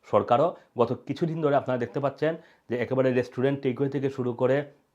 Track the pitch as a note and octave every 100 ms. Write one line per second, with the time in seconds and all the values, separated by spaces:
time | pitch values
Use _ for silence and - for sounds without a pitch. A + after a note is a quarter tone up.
0 | - B2 A2 B2+ E3 - _ A#2+ A#2 B2
1 | - - E3+ D#3+ D3 C#3 - B2+ A#2 D3
2 | C#3 C3 D3+ E3 - _ - A#2+ A2 C3
3 | C3 B2 B2 - C3+ C3+ C3+ B2 C#3 C#3+
4 | C3+ C3+ B2 A#2 B2+ C#3 C#3+ _ _